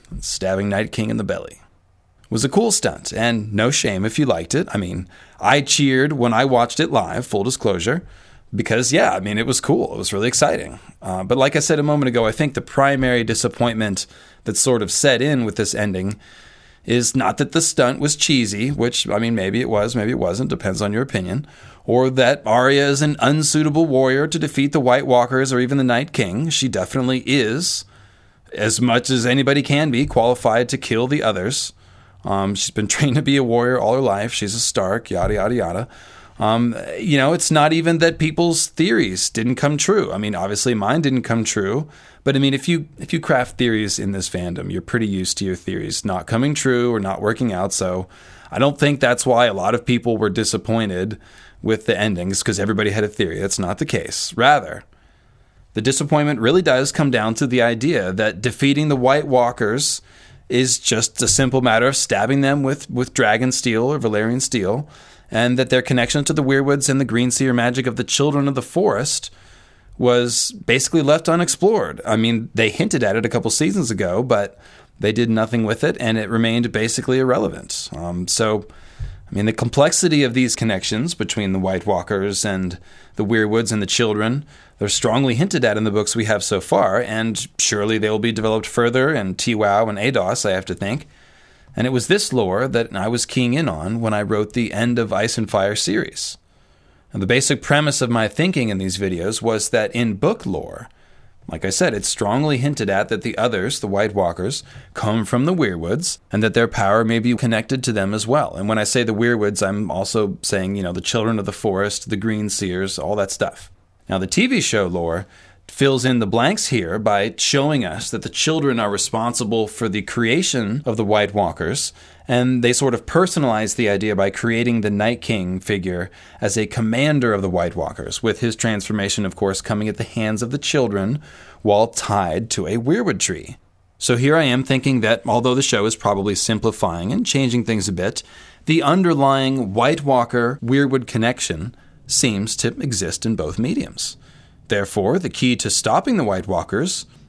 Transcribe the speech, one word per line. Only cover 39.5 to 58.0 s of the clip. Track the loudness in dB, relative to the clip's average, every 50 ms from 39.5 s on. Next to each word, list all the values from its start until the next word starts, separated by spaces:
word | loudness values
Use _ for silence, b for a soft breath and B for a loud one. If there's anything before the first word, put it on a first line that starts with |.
| 0
come | 0 0 0 0
true. | 0 2 2 2 2 2 0
I | -4 -4
mean, | -4 -4 -2
obviously | -2 -2 -2 -2 -2 0 0 0
mine | 0 0 0 0 2
didn't | 2 2 0 0
come | 0 0 -2 -2 0
true, | -2 -2 -2 -2 0 -2 -2 -4 B B B B B B B B
but | 0 2
I | 2
mean, | 2 2 0
if | 0 0 0
you, | -2 -2 -2 -8 -14 -16
if | -8 -4
you | -4 -4
craft | 0 2 2 2 2 -2 -2
theories | -2 0 2 2 0 0 -2 -4 -4
in | -4 -4
this | -4 -4 -6 -6
fandom, | -6 -6 -6 -6 -6 -6 -6 -6
you're | -6 -8
pretty | -6 -2 -2 0 0
used | 0 -2 -2 -2 -4 -4 -4
to | -2
your | -4 -4
theories | -4 -6 -6 -6 -6 -6 -6 -6 -6 -4
not | -4 -4 -4 -4
coming | -2 -2 0 0 0
true | -2 0 0 0 2 2 2 0
or | 0 0
not | -2 -4 -4 -2
working | 0 -2 0 0 -2 -2
out, | 0 -2 -2 -2
so | -2 -2 -2 -2 -2 -4 -6 B B B B B B B B B
I | 0 2
don't | 2 2 2 2
think | 2 2 2 2
that's | 2 2 2 2 2
why | 2 4 4 4
a | 4 2
lot | 0 0 0 0
of | 0 0
people | 0 0 2 2 0 0 2
were | 0 0
disappointed | 0 0 0 0 -2 -4 -2 0 0 0 0 -2 -2 -2 -4 -4 -6 B B B B B B B B B
with | 0 0 0 0 2
the | -2 0
endings, | 2 0 0 0 -2 -2 -2 -2 -2
'cause | -2 -2 -2 0
everybody | 0 0 0 2 0 0
had | 2 0 -2
a | -2
theory. | 0 -2 -2 -2 -2 -4
That's | -4 -4 -2 -4
not | -4 -4 -2 -4
the | -4
case. | -2 -2 -4 -4 -6 -8 -6 -8 -6 -2
Rather, | 2 4 4 4 4 2 -6 -12 -14 -14 _ b b b b b b b b b b b b b b b b -6
the | 0
disappointment | 0 0 0 0 0 2 2 2 2 2 0 2
really | 2 4 4 4
does | 4 4 2 2 2 0
come | 0 0 2 2
down | 2 2 0 0 0
to | 0 0
the | 0 2 4
idea | 4 2 2 0 0 0 0 0